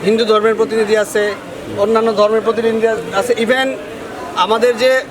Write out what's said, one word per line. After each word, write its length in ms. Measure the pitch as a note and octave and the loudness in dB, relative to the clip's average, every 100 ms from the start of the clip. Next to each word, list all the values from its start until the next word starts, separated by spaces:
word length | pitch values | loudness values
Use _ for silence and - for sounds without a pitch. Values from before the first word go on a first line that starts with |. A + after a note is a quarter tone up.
| F3 | 0
হিন্দু 200 | A3 A3 | 0 2
ধর্মের 300 | G#3+ A3 G#3+ | 2 2 2
প্রতিনিধি 420 | A3 A3 G#3+ G#3+ | 0 0 2 0
আছে, 380 | G#3 G#3+ G#3 G3 - - - G3+ | 0 0 -2 -4 -12 -14 -10 -2
অন্যান্য 360 | G#3+ A3+ A3+ | 2 4 2
ধর্মের 280 | G#3 G#3 A3 | 2 2 2
প্রতিনিধি 460 | G#3+ A3 A3+ A3+ A3+ G#3+ F3 F#3+ | 0 0 0 0 0 -2 -2 -4
আছে। 200 | G3 A3+ | 0 0
Even 320 | A3+ B3+ C4+ C4 - - - - - - | 2 0 0 -4 -10 -12 -12 -12 -10 -4
আমাদের 420 | - A3 A#3+ A#3 | 0 2 2 2
যে 240 | B3+ C4 - | 2 2 -2